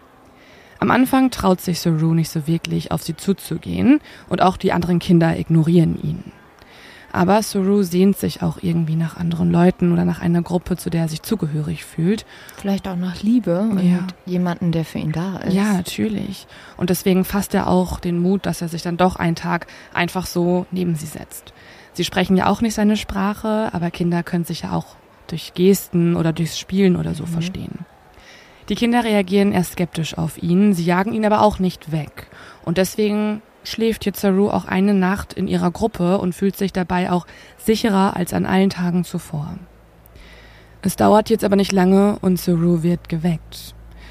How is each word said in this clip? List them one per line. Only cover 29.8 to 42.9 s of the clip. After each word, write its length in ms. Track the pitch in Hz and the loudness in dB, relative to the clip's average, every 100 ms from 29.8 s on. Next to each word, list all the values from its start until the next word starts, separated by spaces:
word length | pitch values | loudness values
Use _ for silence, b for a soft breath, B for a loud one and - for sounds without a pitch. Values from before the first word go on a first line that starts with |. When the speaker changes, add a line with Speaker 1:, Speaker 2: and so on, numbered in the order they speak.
| 175 - 156 - | -4 -4 -6 -4
Speaker 1:
auf 260 | 165 - | -6 -4
ihn, 320 | 170 175 208 175 | 0 4 4 2
sie 100 | 170 | 2
jagen 280 | 175 196 | 0 0
ihn 120 | 226 214 | 0 2
aber 160 | 214 | 4
auch 160 | 214 196 | 4 2
nicht 340 | 185 - - | -2 -4 -6
weg. 360 | 156 139 - - B B B | -6 -6 -12 -20 B B B
Und 140 | - 175 | -2 0
deswegen 640 | 185 - 214 208 214 214 - _ | 0 0 0 0 -2 -4 -10 _
schläft 420 | - - 226 214 - | -12 -2 0 0 -4
jetzt 160 | - | 0
Saru 280 | 202 185 202 | 2 2 2
auch 160 | 190 - | 0 -2
eine 280 | 190 202 | 0 2
Nacht 400 | 202 180 202 - | 2 2 -2 -6
in 140 | - 190 | -6 -2
ihrer 220 | 180 175 | 0 -2
Gruppe 500 | 165 226 - 175 190 | -2 -4 0 0 0
und 140 | 180 | -2
fühlt 220 | - 196 - | -2 -2 -2
sich 160 | 196 | -4
dabei 400 | 190 180 180 185 | -4 -2 -2 0
auch 160 | 180 - B B - | -2 -4 B B -4
sicherer 580 | - 220 233 196 196 - | 0 2 2 2 2 0
als 180 | 175 | -2
an 120 | 185 - | -2 0
allen 240 | 190 196 | 2 2
Tagen 340 | 175 175 175 | 0 -2 -2
zuvor. 540 | 170 170 - 151 160 185 180 - - - B B B B B B B B | -2 -8 -8 -8 -8 -12 -16 -20 -20 -20 B B B B B B B B
Es 140 | 190 - | -4 2
dauert 340 | 208 208 214 | 4 4 4
jetzt 140 | 220 | 0
aber 120 | 208 196 | 2 2
nicht 140 | 196 | 2
lange 460 | 196 180 196 202 - | 2 4 4 4 2
und 180 | 185 180 | 0 0
Saru 440 | - 170 175 175 | 0 2 2 2
wird 260 | 170 | 0